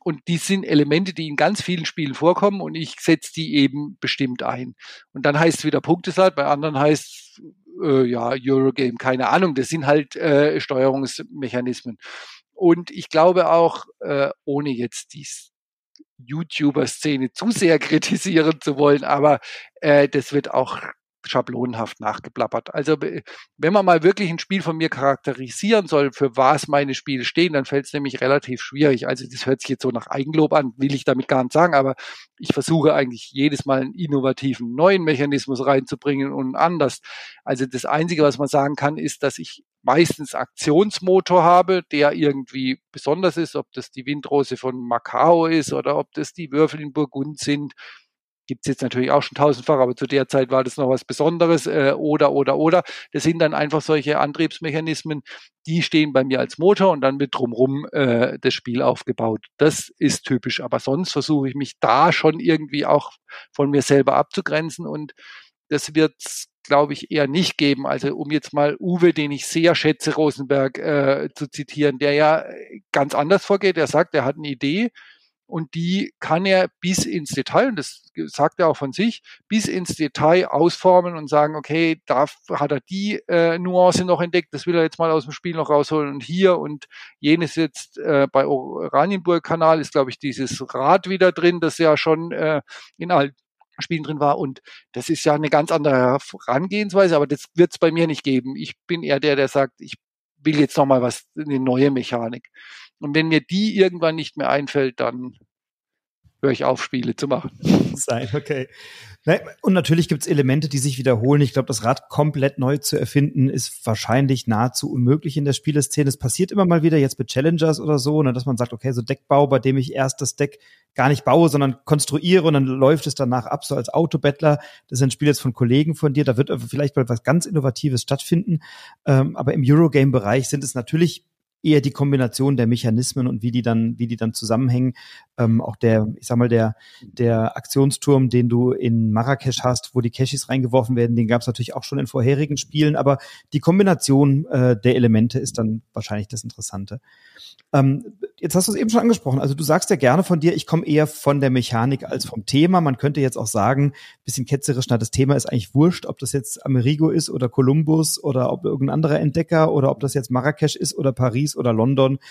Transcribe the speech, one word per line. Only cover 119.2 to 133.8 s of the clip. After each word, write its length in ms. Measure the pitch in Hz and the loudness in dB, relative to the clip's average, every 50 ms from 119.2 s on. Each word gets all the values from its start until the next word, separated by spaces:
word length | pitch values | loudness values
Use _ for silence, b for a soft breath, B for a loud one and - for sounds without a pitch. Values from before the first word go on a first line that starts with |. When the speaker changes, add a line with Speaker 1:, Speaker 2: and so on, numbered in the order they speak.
| _ _ 143 143 143 | _ _ 4 4 4
Speaker 2:
bei 120 | 127 135 127 | 4 2 2
dem 180 | 113 135 135 | 2 2 0
ich 160 | 135 127 151 - | 0 -2 -2 -2
erst 260 | 135 131 135 - - | -2 -2 -2 -4 -6
das 160 | 143 131 - | -6 -6 -2
Deck 240 | - 143 143 - b b b b b b b _ | -4 -4 -4 -4 b b b b b b b _
gar 140 | - 127 | 0 2
nicht 160 | 139 143 - - | 2 2 2 2
baue, 240 | 135 127 165 170 | 4 6 6 6
sondern 300 | 151 135 143 139 135 120 - _ | 6 4 2 2 0 -2 -4 _
konstruiere 600 | - 156 147 - - 139 151 160 175 185 190 151 | 0 0 0 0 -2 -2 -2 2 4 4 4 4
und 80 | 165 147 | 4 2
dann 120 | 139 135 | 2 2
läuft 420 | 131 127 135 135 139 165 147 - | 0 2 4 4 4 4 4 0
es 80 | 147 - | -6 -4
danach 300 | - 135 120 127 123 117 | -2 -2 0 0 -2 -2
ab, 180 | - 139 - - | -4 -8 -8 -6
so 120 | - 139 | -6 -6
als 120 | 135 117 | -6 -6
Autobattler. 680 | - - 151 170 156 - 139 - 143 143 - 160 151 147 147 B B B B B _ | -2 0 0 0 0 0 0 2 0 0 2 2 2 2 2 B B B B B _
Das 100 | 135 123 | -2 0
ist 40 | 139 | 0
ein 80 | 131 | 0
Spiel 180 | - - 147 147 | 0 0 2 2
jetzt 120 | 135 - | 2 2
von 120 | - 131 113 | -2 -6 -2
Kollegen 420 | - 127 117 127 143 151 165 151 | 0 2 2 4 2 2 0 -2
von 180 | - 156 147 131 | -2 -2 0 0
dir, 120 | 147 143 | 2 0
da 100 | 135 117 | 2 2
wird 160 | 120 139 - 190 123 117 | 0 0 0 -2 -6 -6
vielleicht 300 | - - 139 143 139 - | -6 -4 -4 -4 -2 0
mal 100 | 139 123 | -2 -2
was 160 | 110 120 113 - | 0 -2 -2 0
ganz 220 | 123 151 170 - | 0 0 0 0
Innovatives 560 | - 196 151 135 135 - - - 143 127 117 | 0 -2 0 0 -2 -2 -2 -2 -2 -2 -2
stattfinden. 580 | - - 139 - - - 175 165 - 214 165 151 B B B B B B B B _ | -2 -4 -6 -6 -2 0 0 0 0 0 -4 -4 B B B B B B B B _
Ähm, 320 | - 139 131 135 156 - | 2 4 4 2 0 -2
aber 160 | - 127 131 - | -4 -2 -2 0
im 100 | 156 131 | 2 4
Eurogame-Bereich 840 | 123 147 160 170 156 - 139 135 139 127 123 98 101 117 135 131 - | 4 6 6 6 4 4 4 4 4 2 2 2 2 0 0 0 -2
sind 160 | 147 139 143 | -6 -6 -6
es 100 | 131 - | -6 -8
natürlich 480 | 127 117 - 156 160 175 156 - - _ _ _ _ _ _ _ _ - | -8 -6 -4 0 2 2 0 0 -6 _ _ _ _ _ _ _ _ 0
eher 180 | 156 151 143 | 2 4 4
die 100 | 127 139 | 2 0
Kombination 640 | - - 143 143 139 131 127 113 - - 135 139 139 | -2 0 0 0 2 2 0 -2 0 0 0 2 2
der 100 | 123 117 | 2 2
Mechanismen 580 | 113 123 117 - 117 110 120 127 - - 139 123 | 2 2 0 0 0 0 0 0 -2 -4 -4 -4
und 160 | 127 127 107 | -2 -4 -4
wie 100 | 113 123 | -4 -2
die 100 | 117 123 | -2 0
dann, 360 | 113 120 113 113 | 0 0 0 0